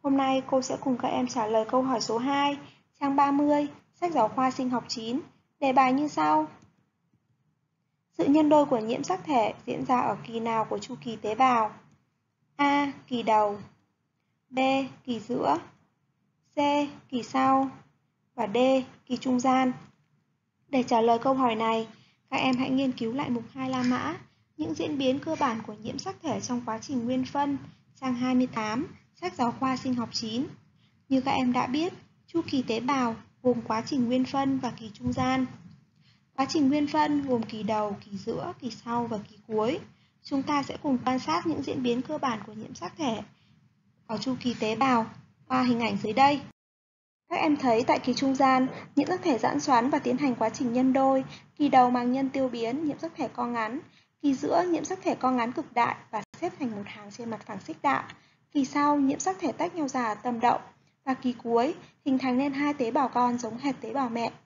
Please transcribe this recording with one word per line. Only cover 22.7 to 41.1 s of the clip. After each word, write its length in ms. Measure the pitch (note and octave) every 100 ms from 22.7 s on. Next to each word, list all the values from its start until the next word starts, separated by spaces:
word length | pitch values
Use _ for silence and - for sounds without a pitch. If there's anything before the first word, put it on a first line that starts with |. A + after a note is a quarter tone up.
nghiên 220 | C4 C4+
cứu 200 | B3+ A3+
lại 180 | C4 C#4+
mục 140 | A#3+ A3+
hai 160 | C4+ C4
La 120 | B3+
Mã, 340 | B3 B3 - F4+ - _ _ -
những 180 | D#4+
diễn 240 | D#4 E4 D4
biến 200 | C4 C4+
cơ 180 | D#4+ D#4
bản 220 | C#4 A3+ A3
của 80 | G#3+
nhiễm 160 | A3+ C4+
sắc 180 | F#4+ F#4+
thể 180 | E4 G3
trong 220 | - B3 A#3
quá 120 | A3
trình 260 | B3+ C4
nguyên 200 | A#3 B3+
phân, 340 | B3+ C#4 C#4+ C#4 - - _ _
trang 140 | C4
hai 200 | A#3+ B3+
mươi 140 | B3+ B3+
tám, 320 | A3+ G#3+ A3+ F4+ - _
sách 200 | _ F4
giáo 180 | - A#3+ A#3
khoa 160 | C4 B3+
sinh 180 | C4
học 140 | B3 A3+
chín. 340 | - A3 A3+ D4+ - _ _ _ _ _
Như 120 | C4
các 120 | C4
em 200 | C4+ B3+
đã 140 | B3 B3+
biết, 260 | C#4+ F4 - - _ _
chu 140 | E4 E4
kỳ 120 | C#4
tế 180 | B3 A3+
bào 360 | B3 C#4 A#3+ A3+ - _
gồm 180 | B3+ A#3+
quá 200 | A3+ A3 A3+
trình 200 | C#4+ A#3
nguyên 180 | B3+
phân 340 | C4 C#4 C4+ C4
và 140 | B3 A3+
kỳ 140 | A3
trung 180 | - B3
gian. 340 | B3 B3+ C4 B3+ - - - _ _ _ _ _ -
Quá 100 | C4+
trình 200 | E4 C4+
nguyên 180 | D4 D4
phân 360 | D#4 D4+ D4
gồm 200 | C#4 A#3+
kỳ 200 | A3 A3
đầu, 340 | G#3+ G#3+ G#3 G3+
kỳ 120 | - G3
giữa, 360 | A3+ - F4 F4
kỳ 100 | B3+
sau 360 | - A#3 A#3+ A#3
và 120 | A3 G#3
kỳ 60 | - -
cuối. 340 | G#3+ A3 F4 - _ _ _
Chúng 200 | - C#4
ta 200 | C4 C#4+
sẽ 140 | C4+ -
cùng 160 | D4+ B3
quan 140 | B3+